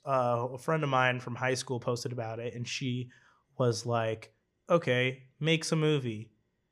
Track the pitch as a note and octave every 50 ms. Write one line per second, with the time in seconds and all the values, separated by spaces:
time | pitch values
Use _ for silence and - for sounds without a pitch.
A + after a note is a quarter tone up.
0 | _ C#3+ C#3 C3 B2 A#2+ A#2+ A#2 A#2 B2 C3 C#3 - - D#3+ D#3+ D3+ C#3+ C3+ B2+
1 | B2+ B2+ B2 B2+ A#2+ - B2 A#2+ B2+ C3 C3 B2+ - - C3 A#2+ - - B2 A#2+
2 | - B2+ B2 A#2+ A#2 A2 A2+ A2+ A#2 B2 - A#2+ A#2 - - - C#3+ C3 B2 B2
3 | B2 B2 - - _ _ _ _ _ _ _ - C3 B2 A#2 G#2+ - B2 A#2 A#2
4 | A2+ A2+ A2+ A2+ - - _ _ _ _ _ _ _ - F3+ E3+ E3 - B2+ B2
5 | B2+ B2+ C3 - - - _ _ D3+ D#3 E3 D#3+ E3 - E3 D#3+ D#3 D#3 D3+ D3
6 | B2 A#2+ A2 G#2+ A2 - _ _ _ _ _ _ _ _